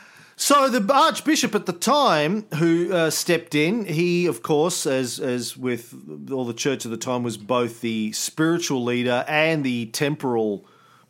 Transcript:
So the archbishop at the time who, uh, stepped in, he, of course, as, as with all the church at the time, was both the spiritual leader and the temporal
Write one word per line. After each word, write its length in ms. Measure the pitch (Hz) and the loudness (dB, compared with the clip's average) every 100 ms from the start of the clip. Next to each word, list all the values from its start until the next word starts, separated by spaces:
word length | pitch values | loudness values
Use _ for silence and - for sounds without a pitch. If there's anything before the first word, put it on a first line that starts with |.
| - - - - | -20 -20 -18 -4
So 340 | - 285 269 | 4 4 4
the 220 | 240 196 | 2 2
archbishop 640 | 277 311 294 285 311 233 | 4 4 2 0 0 0
at 140 | 202 180 | -2 -4
the 60 | |
time 720 | 175 226 294 240 156 151 214 214 156 | -4 0 4 4 4 2 0 -4 0
who, 360 | 170 170 175 | 2 2 2
uh, 200 | 175 160 | 2 0
stepped 420 | - - 165 - | 0 0 0 0
in, 320 | 151 160 233 196 | 0 2 0 -2
he, 400 | 156 175 175 175 | 0 2 2 0
of 160 | - | -2
course, 460 | - 147 170 - 156 | 0 2 2 0 0
as, 320 | 131 123 - | 0 -2 -4
as 360 | 135 123 120 131 | -4 -4 -6 -6
with 380 | 127 117 117 131 101 78 131 | -4 -4 -8 -18 -16 -14 -8
all 140 | 131 120 | -6 -4
the 80 | |
church 300 | 113 147 131 | -2 -2 -2
at 60 | 117 | -4
the 60 | 113 | -6
time, 240 | 127 123 | -4 -2
was 160 | 120 101 | -2 -6
both 440 | 104 123 117 117 | 0 0 0 -4
the 300 | 117 110 107 | -4 -2 -4
spiritual 680 | - - - 160 170 170 131 | -4 -6 0 0 0 -2 -2
leader 400 | 123 123 123 123 147 | 0 0 0 0 0
and 360 | 151 160 156 | 2 2 2
the 220 | 135 120 113 | -2 -4 -4
temporal 760 | - 143 151 131 117 110 98 - _ _ _ | -2 -2 -2 -2 0 0 -4 -10 _ _ _